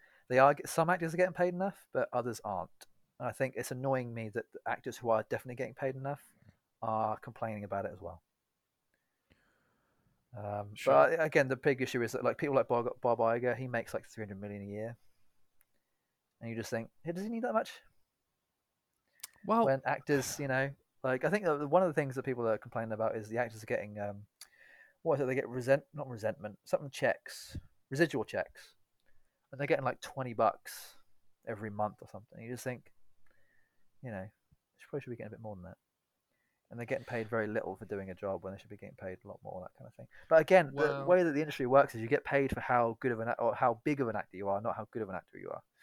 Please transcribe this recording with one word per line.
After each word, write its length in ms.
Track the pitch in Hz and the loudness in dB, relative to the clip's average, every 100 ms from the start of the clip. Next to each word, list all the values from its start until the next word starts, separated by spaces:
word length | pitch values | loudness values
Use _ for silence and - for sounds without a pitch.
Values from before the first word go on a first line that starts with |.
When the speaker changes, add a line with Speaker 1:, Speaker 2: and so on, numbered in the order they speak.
| _ _ - | _ _ 0
Speaker 1:
they 100 | 127 | 6
are, 140 | 139 147 - | 6 6 -2
some 240 | - 160 | 0 2
actors 240 | 180 165 | 2 0
are 20 | 170 | 2
getting 160 | 180 | 2
paid 220 | 175 180 | 2 0
enough, 320 | 175 196 - _ | 0 -4 -6 _
but 160 | 131 123 | -4 -2
others 280 | 123 120 110 | -2 -2 -4
aren't. 260 | 104 92 - - - _ _ - | -4 -4 -6 -12 -20 _ _ -8
And 80 | 123 | -6
I 40 | |
think 220 | - 131 120 | -2 -2 -2
it's 140 | - | -6
annoying 420 | 127 135 131 120 | -4 -2 0 -2
me 180 | 117 110 | -6 -6
that 100 | 113 - | -6 -8
the 60 | - - | -8 -6
actors 300 | 127 131 - | -6 -6 -4
who 140 | 120 | 2
are 140 | 110 - | 2 2
definitely 240 | 117 127 | -4 -6
getting 200 | 120 120 | -8 -8
paid 200 | 117 135 | -4 -4
enough 260 | 131 135 143 - _ - - _ - | -4 -6 -8 -12 _ -20 -20 _ -10
are 340 | 113 110 110 107 | -4 0 0 -2
complaining 440 | - - 113 107 | -8 -6 -6 -6
about 200 | 101 98 98 | -4 -4 -4
it 60 | |
as 60 | 92 | -8
well. 200 | 82 87 _ _ _ _ _ _ _ _ _ _ _ _ _ _ _ _ _ _ _ _ _ 117 | -14 -14 _ _ _ _ _ _ _ _ _ _ _ _ _ _ _ _ _ _ _ _ _ -12
Um, 340 | 104 104 104 | -8 -6 -8
Speaker 2:
Sure. 180 | 104 131 | -2 6
Speaker 1:
but 320 | 139 143 160 | 8 8 6
again, 220 | 156 156 131 | 2 4 2
the 80 | 127 | 2
big 240 | 151 127 | 2 2
issue 220 | 127 123 | 0 0
is 100 | 113 | -2
that, 120 | 117 | 0
like, 140 | 123 117 | 0 0
people 180 | 147 135 | 2 2
like 100 | - | 4
Bob, 200 | 120 117 - | 2 0 0
Bob 180 | 123 117 | 0 4
Iger, 380 | 113 117 123 120 | 4 2 0 -2
he 120 | 127 | -2
makes, 260 | 117 - | -4 -4
like, 140 | - - | -6 -8
three 160 | - | -10
hundred 160 | 104 98 | -10 -8
million 220 | 104 101 | -8 -8
a 40 | 101 | -8
year, 300 | 104 113 117 - _ _ _ _ _ _ _ _ _ _ _ _ - | -6 -8 -10 -20 _ _ _ _ _ _ _ _ _ _ _ _ -14
and 100 | 117 | -10
you 60 | 113 | -6
just 140 | 117 | -4
think, 200 | 117 117 _ | -6 -6 _
"Hey, 80 | 156 | -8
does 100 | 175 | -6
he 60 | 214 | -4
need 160 | 226 | -4
that 80 | 240 | 0
much?" 180 | 220 - - _ _ _ _ _ _ _ _ _ _ _ _ _ _ - _ - | 0 -2 -8 _ _ _ _ _ _ _ _ _ _ _ _ _ _ -18 _ 0
Speaker 2:
Well, 180 | 226 226 | 4 4
Speaker 1:
When 140 | 135 | 4
actors, 540 | 127 - - 143 123 - | 2 -2 2 2 2 -4
you 80 | 139 | -2
know, 220 | 131 139 139 _ _ | 0 0 -4 _ _
like, 200 | 131 131 | -2 2
I 60 | 147 | 2
think 140 | 208 | 2
that 240 | 180 147 143 | 2 2 4
one 140 | 175 | 4
of 60 | 185 | 4
the 60 | |
things 220 | 156 139 131 | 2 0 -2
that 80 | |
people 240 | 135 120 117 | -4 0 0
are 100 | 104 | 0
complaining 340 | 120 120 113 | -2 -6 -4
about 220 | 107 110 113 | 0 0 -2
is 120 | 107 | -4
the 100 | 113 | -2
actors 240 | 120 110 | -2 -4
are 40 | 110 | -4
getting, 320 | 120 104 104 | -4 -4 -6
um, 220 | 104 101 104 - - _ - - - _ | -6 -8 -14 -20 -20 _ -20 -20 -20 _
what 120 | 165 | 0
is 60 | 139 | 2
it? 60 | 127 | 2
They 80 | 131 | 0
get 100 | - | -2
resent-, 360 | 127 120 143 - | -2 2 2 2
not 160 | 147 135 | -12 -10
resentment, 500 | 117 107 - 104 101 | -4 -4 -4 -8 -12
something 260 | - - 143 | -4 -4 -4
checks, 680 | - 127 - - - - - - _ - | -2 0 0 -4 -14 -12 -12 -14 _ -6
residual 340 | 139 165 131 | 0 2 0
checks, 500 | 107 101 - - - _ _ _ _ - _ _ _ | -2 -4 -4 -8 -20 _ _ _ _ -20 _ _ _
and 80 | 131 | -6
they're 80 | 143 | 0
getting, 160 | 143 | 0
like, 160 | 131 - | 0 -4
twenty 320 | - - 127 | -8 -8 -4
bucks 640 | 110 110 - - - - - - - - _ - | 2 2 2 -8 -16 -16 -20 -20 -20 -20 _ -10
every 240 | 104 110 | -8 -6
month 260 | 104 107 - | -2 -4 -4
or 60 | - | -18
something. 320 | 101 110 - | -18 -18 -16
You 80 | 113 | -10
just 140 | 123 | -8
think, 260 | 131 123 - - - - - _ _ _ _ _ _ _ | -6 -8 -12 -20 -20 -20 -20 _ _ _ _ _ _ _
you 80 | 127 | -10
know, 120 | 101 | -8
they 640 | 101 _ _ _ _ _ - | -10 _ _ _ _ _ -10
probably 140 | 147 | -10
should 80 | 127 | -8
be 60 | 117 | -12
getting 120 | 110 | -12
a 80 | 107 | -12
bit 40 | |
more 120 | 110 | -12
than 100 | 98 90 | -12 -14
that. 100 | - _ _ _ _ _ _ _ _ - | -18 _ _ _ _ _ _ _ _ -16
And 100 | 120 | -10
they're 60 | 117 | -4
getting 180 | 135 | -4
paid 240 | 120 120 110 | -4 -6 -2
very 180 | 117 107 | -2 -2
little 300 | 110 - 95 | -2 -4 -6
for 80 | |
doing 240 | 104 101 95 | -6 -8 -6
a 40 | |
job 280 | 90 101 95 | -6 -4 -4
when 100 | 95 | -6
they 40 | 95 | -12
should 120 | - | -14
be 80 | 104 | -16
getting 180 | 98 - | -16 -12
paid 220 | 95 92 | -12 -12
a 60 | 98 | -14
lot 100 | - | -16
more, 160 | 101 92 | -12 -12
that 180 | 90 - | -12 -16
kind 80 | 123 | -20
of 80 | |
thing. 120 | - 123 - - | -20 -20 -12 4
But 100 | 160 | 6
again, 320 | 156 185 147 | 8 8 6
the 80 | 139 | 2
Speaker 2:
Well 220 | 147 139 | 0 2
Speaker 1:
way 180 | 139 180 | 4 6
that 100 | 170 | 6
the 80 | 143 | 2
industry 260 | 156 - 123 | -2 -2 6
works 280 | 135 - | 6 6
is 60 | 113 | 2
you 80 | 117 | 0
get 160 | 143 | 0
paid 280 | - 139 139 | 2 2 2
for 80 | - | 0
how 360 | - 123 117 113 | 2 4 4 2
good 120 | 127 | 0
of 80 | 113 | 0
an 80 | 113 | -2
a-, 40 | - | 0
or 160 | 117 | 0
how 260 | - 127 113 | 4 2 2
big 160 | 151 143 | 0 0
of 80 | 117 | 0
an 80 | 104 | -2
actor 220 | - 92 | -6 -6
you 100 | 98 | -2
are, 120 | 101 | 0
not 120 | 113 | -2
how 140 | 110 104 | -4 -6
good 120 | 117 | -6
of 80 | 98 | -6
an 40 | |
actor 240 | 90 - - | -8 -10 -14
you 120 | 50 | -10
are. 120 | 50 - _ | -10 -12 _